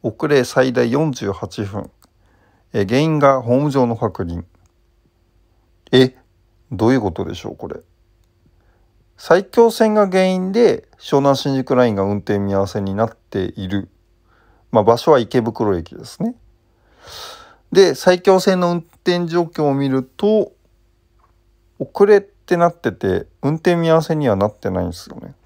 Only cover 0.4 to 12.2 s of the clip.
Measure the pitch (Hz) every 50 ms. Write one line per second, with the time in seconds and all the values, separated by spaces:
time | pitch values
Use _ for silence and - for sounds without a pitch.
0.4 | 123 - - 135 131 131 120 123 123 117 120 139 160 156 127 - 110 98 95 -
1.4 | - - - - 107 98 101 104 - - _ _ _ _ _ _ _ _ _ _
2.4 | _ _ _ _ _ _ - 110 101 95 117 131 151 160 156 151 139 139 135 131
3.4 | 117 117 123 135 147 151 131 139 127 120 117 110 123 104 - - 95 85 85 87
4.4 | 87 _ _ _ _ _ _ _ _ _ _ _ _ _ _ _ _ _ _ _
5.4 | _ _ _ _ _ _ _ _ _ - - 123 131 131 _ _ _ _ _ _
6.4 | _ _ _ _ _ _ - 95 107 113 131 131 107 98 82 - 95 - - -
7.4 | - - - - - - - - _ _ _ _ _ _ _ _ _ _ _ _
8.4 | _ _ _ _ _ _ _ _ _ _ _ _ _ _ _ _ - - 160 185
9.4 | 196 - - 240 233 233 220 - 233 214 214 214 208 190 180 190 185 185 185 185
10.4 | 185 185 196 233 240 190 131 - _ _ _ _ - - - 139 139 139 139 131
11.4 | - 147 135 135 127 - 139 123 123 120 107 98 98 101 101 101